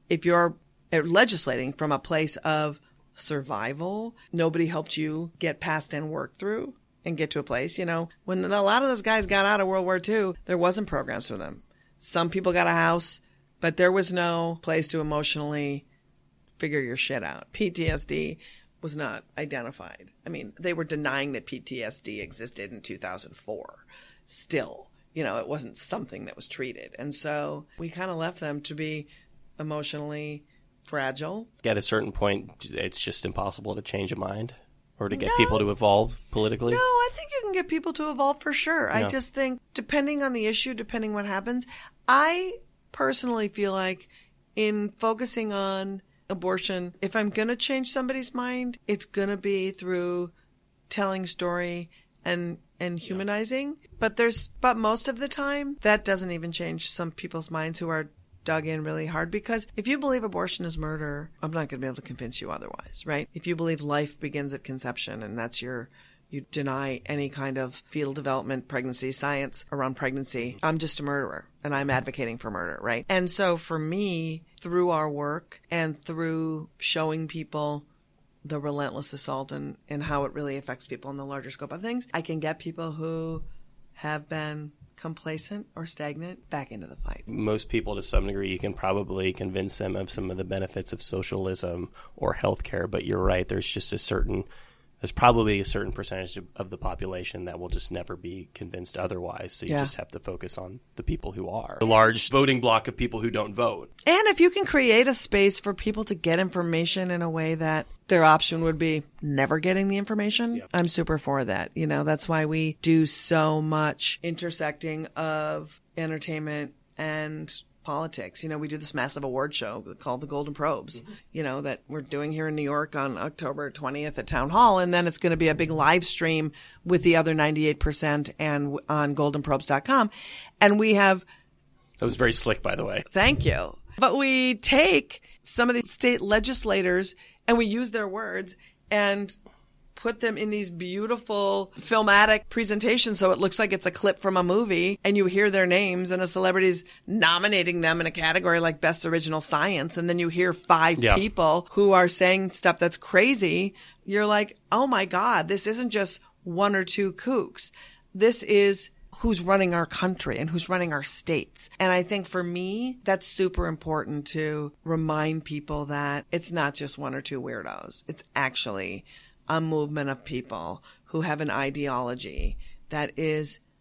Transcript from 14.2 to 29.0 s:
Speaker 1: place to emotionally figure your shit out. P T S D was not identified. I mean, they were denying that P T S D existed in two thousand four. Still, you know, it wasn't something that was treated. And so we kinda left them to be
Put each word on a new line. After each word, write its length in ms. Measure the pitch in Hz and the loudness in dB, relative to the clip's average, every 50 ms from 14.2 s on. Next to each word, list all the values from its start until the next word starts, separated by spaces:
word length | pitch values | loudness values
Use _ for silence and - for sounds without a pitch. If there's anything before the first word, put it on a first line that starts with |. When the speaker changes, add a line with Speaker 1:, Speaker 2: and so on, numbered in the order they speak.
| 175 175 170 170 165 170 170 165 | 0 0 0 0 -2 -2 -4 -4
Speaker 1:
place 260 | - - 160 160 156 151 | -4 -2 0 0 0 0
to 120 | - 160 | -2 -2
emotionally 840 | 151 151 151 147 151 - - 151 147 147 151 147 147 143 139 143 - _ _ _ _ _ _ _ _ _ _ _ _ _ _ - | -2 -2 -2 0 0 0 -2 -2 -2 -4 -4 -4 -4 -4 -4 -6 -10 _ _ _ _ _ _ _ _ _ _ _ _ _ _ -8
figure 200 | - 156 147 147 | -6 -2 -2 -2
your 180 | 135 120 120 131 | -2 -2 -2 -2
shit 260 | - - 139 123 95 | -2 -2 -2 -4 -4
out. 280 | 73 69 - - - - | -6 -8 -10 -12 -10 -4
P 160 | - 220 180 | -2 -2 0
T 160 | 175 175 165 160 | 0 0 0 0
S 160 | 156 147 - | -2 -2 -4
D 320 | - 147 151 156 151 160 - - - - - - _ _ _ | -4 -4 -4 -4 -4 -6 -10 -14 -20 -20 -20 -20 _ _ _
was 140 | - 160 147 | -12 -10 -8
not 280 | 151 147 120 - - - _ _ - | -6 -6 -6 -8 -10 -12 _ _ -10
identified. 760 | 151 143 143 131 117 117 - - 92 82 - - 90 92 _ _ _ | -8 -8 -6 -8 -8 -10 -12 -14 -16 -18 -18 -20 -20 -20 _ _ _
I 40 | - | -12
mean, 240 | 170 - - - - - | -10 -10 -12 -14 -12 -6
they 140 | 165 180 170 | -4 -4 -2
were 100 | 165 165 | -2 -4
denying 480 | 151 160 151 147 139 131 139 139 143 135 | -4 -4 -4 -2 -2 -2 -2 -2 -4 -6
that 120 | 113 - - | -8 -8 -10
P 120 | - 127 | -12 -12
T 240 | - - 131 127 113 | -10 -10 -8 -8 -6
S 160 | 107 110 - | -8 -8 -10
D 220 | - - 107 104 | -10 -10 -10 -10
existed 500 | 98 78 - - 113 123 - - 101 98 | -10 -10 -10 -12 -12 -12 -12 -12 -12 -12
in 100 | 92 98 | -12 -12
two 160 | - - 104 - | -12 -12 -12 -10
thousand 380 | - 90 92 98 - - - | -10 -10 -10 -10 -12 -14 -18
four. 500 | - - - 107 85 - - - - _ _ - - - - - _ _ | -16 -12 -10 -10 -10 -12 -14 -18 -20 _ _ -20 -20 -20 -20 -20 _ _
Still, 640 | - - - - - - 151 - 76 - - - - _ _ _ _ _ | -12 -10 -10 -6 -4 -4 -4 -4 -4 -8 -16 -18 -20 _ _ _ _ _
you 100 | 160 156 | -6 -4
know, 140 | 117 98 117 | -4 -4 -4
it 100 | 92 - | -4 -6
wasn't 300 | 143 151 - - - - | -6 -8 -8 -10 -10 -10
something 480 | - - - 226 - - - - - | -8 -6 -6 -6 -8 -8 -12 -12 -14
that 100 | - - | -14 -14
was 120 | - - - | -14 -14 -12
treated. 480 | - - 135 127 - - 60 - - - | -10 -8 -8 -8 -10 -12 -14 -16 -14 -12
And 160 | 127 147 143 | -10 -8 -8
so 500 | - - 156 147 147 147 147 147 147 156 - _ - | -6 -6 -4 -4 -4 -4 -6 -6 -8 -12 -14 _ -12
we 100 | 165 170 | -12 -10
kinda 240 | 165 175 185 190 175 | -8 -8 -6 -6 -4
left 240 | 165 160 170 170 - | -4 -4 -6 -6 -6
them 220 | 165 151 147 147 | -6 -6 -6 -6
to 140 | 147 - 151 | -8 -8 -8
be 320 | 147 156 156 156 151 | -6 -6 -6 -6 -8